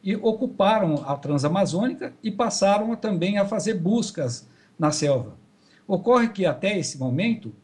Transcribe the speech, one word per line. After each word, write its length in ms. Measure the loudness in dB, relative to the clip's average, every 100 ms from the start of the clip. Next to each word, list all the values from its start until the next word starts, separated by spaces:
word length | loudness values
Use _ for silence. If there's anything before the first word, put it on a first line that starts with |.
E 140 | -2 0
ocuparam 840 | 0 0 -4 2 4 4 2 0
a 100 | -2 -6
Transamazônica 960 | -2 0 0 2 0 0 -2 -2 -12 -8
e 80 | -8
passaram 600 | -2 -2 2 2 4 0
a, 40 | -2
também 420 | -2 0 0 0
a 60 |
fazer 300 | 0 0 -2
buscas 760 | 0 2 2 0 -4 -4 -6 -12 _ _ _
na 140 | -2
selva. 440 | 0 0 0 -2 -14 _ _ _ _ -4
Ocorre 420 | -2 4 4 4
que, 180 | 0 -2
até 320 | 0 -2 -2
esse 180 | -4 -4
momento 560 | -2 0 0 -2 -6 -16